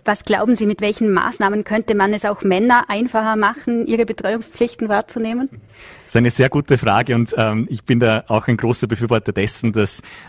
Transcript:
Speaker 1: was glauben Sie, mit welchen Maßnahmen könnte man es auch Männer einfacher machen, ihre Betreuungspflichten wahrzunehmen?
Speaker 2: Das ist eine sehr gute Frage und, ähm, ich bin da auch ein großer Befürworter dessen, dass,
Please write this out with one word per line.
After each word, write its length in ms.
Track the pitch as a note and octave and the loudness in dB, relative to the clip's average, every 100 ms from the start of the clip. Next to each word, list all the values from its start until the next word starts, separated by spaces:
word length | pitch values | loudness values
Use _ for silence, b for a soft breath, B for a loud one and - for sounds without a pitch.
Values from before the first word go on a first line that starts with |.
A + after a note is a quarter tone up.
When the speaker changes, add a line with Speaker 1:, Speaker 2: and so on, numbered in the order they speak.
| - | -4
Speaker 1:
was 180 | G#3 | -4
glauben 320 | - G3 A3 A#3+ | -2 0 2 2
Sie, 100 | G#3 | 0
mit 140 | G3+ | 0
welchen 320 | G#3 - G#3+ | -2 0 2
Maßnahmen 540 | F#3 - - G3+ G#3+ - | 2 0 0 0 0 -2
könnte 300 | G#3+ A3 G#3 | -4 0 0
man 180 | G3 | 0
es 100 | G#3 | 0
auch 200 | G#3 G3+ | -4 -2
Männer 420 | G3 G3+ A#3+ A#3+ A#3 | 0 2 4 4 2
einfacher 480 | G#3 B3 A3 A3 G#3+ | -2 -2 0 0 0
machen, 500 | G#3 A#3+ - A#3 - | 0 -2 -4 -2 0
ihre 180 | A3+ A3 | 0 -2
Betreuungspflichten 840 | G#3+ - A3+ - - A#3 - G#3+ | -4 -4 -4 -8 -4 -4 -2 -2
wahrzunehmen? 600 | G#3 - A#3 A3+ A#3+ C4+ | -2 -2 -6 -4 -4 -6
Speaker 2:
Das 640 | A2+ - - - - - | -8 -20 -20 -20 -20 -4
ist 20 | A#2 | 0
eine 140 | A#2+ | 2
sehr 180 | - C3 | 2 2
gute 300 | D3 - C3 | 2 2 2
Frage 380 | A2+ G2+ B2+ A#2 | 2 2 2 0
und, 200 | A#2 - | 0 0
ähm, 300 | A2 A2 - | 0 0 -4
ich 140 | A2 | -6
bin 160 | - A#2+ | 0 2
da 240 | A#2+ A2 - | 4 2 0
auch 180 | A2 - | 0 0
ein 80 | A2+ | 0
großer 320 | A2+ A#2 A2 | 0 -2 -2
Befürworter 460 | A2+ A#2 A2+ - | -2 0 0 0
dessen, 400 | G2 G#2 - A#2 | -2 -2 -2 -2
dass, 280 | G#2+ G2+ - B B | 0 -2 -4 B B